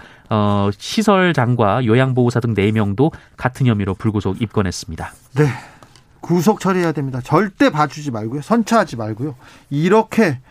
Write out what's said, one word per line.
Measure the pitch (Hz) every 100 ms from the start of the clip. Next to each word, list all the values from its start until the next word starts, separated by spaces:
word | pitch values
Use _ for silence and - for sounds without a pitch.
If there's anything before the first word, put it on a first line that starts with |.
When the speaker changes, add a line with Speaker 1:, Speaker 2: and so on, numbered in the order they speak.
| - - -
Speaker 1:
어, | 107 104 101 101 98
시설장과 | - - 214 190 180 156 120 120 104 113 120
요양보호사 | 120 131 127 120 117
등 | 117
네 | 104 101
명도 | 110 101 98 151 - - -
같은 | 127 - 127
혐의로 | 104 98 90
불구속 | 110 104 98 95
입건했습니다. | 117 - 92 - - 80 - - _ -
Speaker 2:
네, | 147 - - - - - _ _
구속 | - 175 170 202
처리해야 | 185 185 170
됩니다. | 156 139 127
절대 | 123 151 208 - 180
봐주지 | 151 151 151 147
말고요. | 113 110 143
선처하지 | - 233 220 233 180 117
말고요. | 107 107 147 127 - - _
이렇게 | 139 170 220 220 - 202 127 -